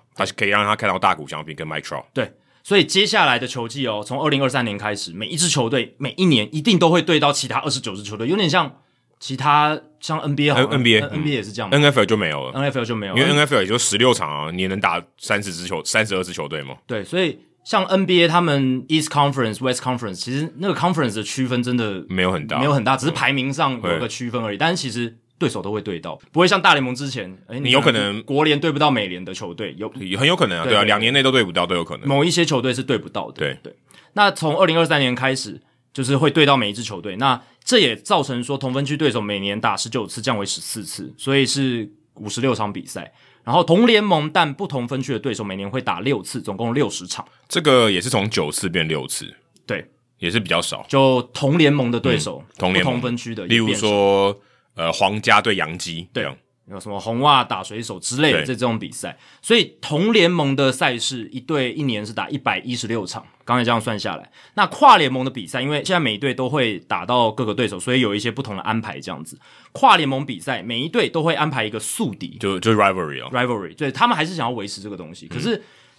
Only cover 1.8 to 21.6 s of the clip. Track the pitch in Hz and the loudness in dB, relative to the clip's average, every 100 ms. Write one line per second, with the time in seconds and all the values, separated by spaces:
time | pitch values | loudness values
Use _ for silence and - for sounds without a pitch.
1.8 | - 69 - 135 110 _ _ _ - 196 | -8 -10 -8 -6 -6 _ _ _ 0 2
2.8 | - 190 208 208 151 120 123 127 117 139 | 4 2 2 4 4 2 -2 -6 -8 -6
3.8 | 123 107 104 135 151 139 131 131 117 101 | -4 -4 -6 -4 0 0 0 0 -2 -4
4.8 | 104 101 87 85 110 151 170 139 113 131 | -6 -6 -8 -10 -6 -2 0 0 0 -2
5.8 | 110 - 135 135 185 123 107 151 185 180 | -4 -8 -10 0 2 4 2 -2 2 4
6.8 | 165 170 160 156 143 139 131 123 143 135 | 6 4 4 2 2 0 -2 -4 -2 -4
7.8 | 120 95 104 107 117 196 170 175 139 - | -6 -10 -10 -6 -2 0 2 0 0 -6
8.8 | _ _ _ _ - 131 147 147 151 151 | _ _ _ _ -10 -2 2 4 4 0
9.8 | - _ - 156 147 143 147 127 131 143 | -8 _ -6 -4 -2 0 2 4 2 4
10.8 | 120 107 113 - 156 131 104 113 104 143 | 6 6 4 -2 -2 -2 -4 -6 0 4
11.8 | 147 127 104 107 85 73 65 131 139 131 | 6 4 4 2 0 -2 -6 -4 -2 -2
12.8 | 113 113 98 110 139 147 147 127 95 117 | -4 -4 -2 0 4 4 4 2 2 0
13.8 | - 101 123 113 78 73 76 90 95 98 | 0 4 4 4 0 -4 -6 -4 -4 0
14.8 | 95 87 - _ - 101 104 85 90 82 | 0 0 -6 _ -4 -2 -2 -8 -6 -6
15.8 | - 113 107 95 90 85 73 78 67 67 | -2 0 0 -2 -4 -6 -8 -8 -10 -14
16.8 | - 110 95 175 170 - _ _ - 214 | -10 -10 -6 -2 -2 -4 _ _ -4 -2
17.8 | 185 190 180 180 170 175 165 139 131 127 | 2 0 4 4 6 4 4 2 2 0
18.8 | 127 156 151 147 143 135 113 104 127 123 | 0 0 2 2 2 2 -2 -2 -2 -2
19.8 | 127 127 104 90 120 135 160 123 196 131 | -2 -2 -4 -8 -6 -4 -6 -4 -4 0
20.8 | 175 165 123 107 104 135 127 123 | 0 2 0 -2 -6 -4 -2 0